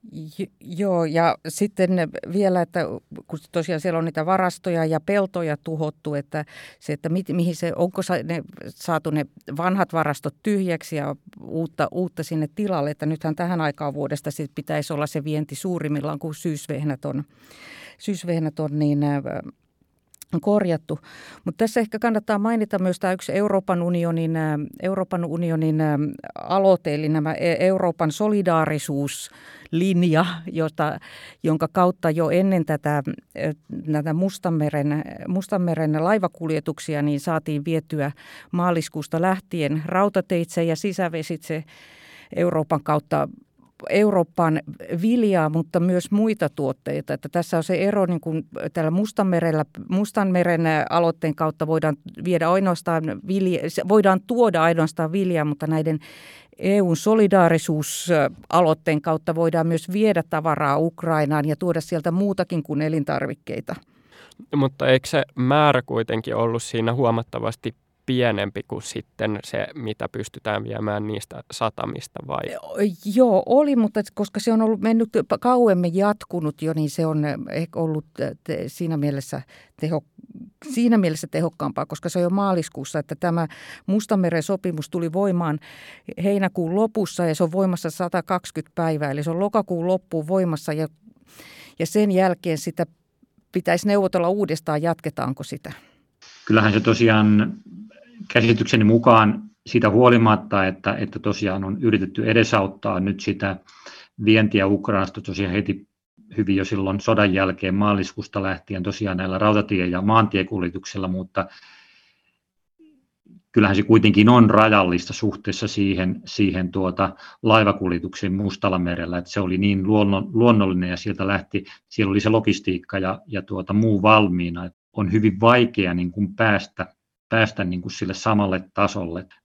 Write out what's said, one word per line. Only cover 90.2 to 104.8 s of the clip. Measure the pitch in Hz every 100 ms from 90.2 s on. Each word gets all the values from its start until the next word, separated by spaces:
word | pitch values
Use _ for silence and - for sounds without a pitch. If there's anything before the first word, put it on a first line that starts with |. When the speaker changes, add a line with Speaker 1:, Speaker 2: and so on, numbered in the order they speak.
| 156
Speaker 1:
voimassa | 190 180 156 -
ja, | 151 156 _ - _ _ - - - - _
ja | 165
sen | 208 208
jälkeen | 185 190 175 180 156
sitä | - 160 170 _ _ _ _ _ _
pitäisi | 185 175 175 208
neuvotella | 202 185 180 170
uudestaan, | 202 196 156 - 151
jatketaanko | 165 165 160 139 127 135
sitä. | 143 - - 135 _ _ _ _ - - -
Speaker 3:
Kyllähän | 110 107
se | 107
tosiaan | 107 110 113 110 107 104 107 - - - - - - - -
käsitykseni | 123 117 113 113 113
mukaan | 107 117 120 113 107 - - _ -
siitä | 120 110
huolimatta, | 104 123 120 110 107 - 101 95
että, | 95 101
että | 98 101 -
tosiaan | 107 98 104 95
on | 95 104
yritetty | 117 110 95 - 113
edesauttaa | 113 110 110 98 95 - 92
nyt | 98 95
sitä | - 92 98 95 _ - - - - - 107
vientiä | 110 107 107 95
Ukrainasta | 101